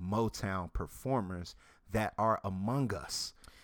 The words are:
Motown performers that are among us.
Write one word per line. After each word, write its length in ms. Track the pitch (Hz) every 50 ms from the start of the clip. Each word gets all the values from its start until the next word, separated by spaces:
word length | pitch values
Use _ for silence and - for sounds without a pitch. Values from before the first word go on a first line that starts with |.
Motown 720 | 90 92 104 113 113 110 - - 101 98 95 92 87 82
performers 840 | - - 85 - - - - 131 135 120 101 90 92 87 87 - - - - - - _ _ -
that 220 | - 110 107 - -
are 240 | - 107 113 107 -
among 520 | - 101 95 95 98 110 127 143 135 107 98
us. 400 | 87 - - - - - - - - - - - -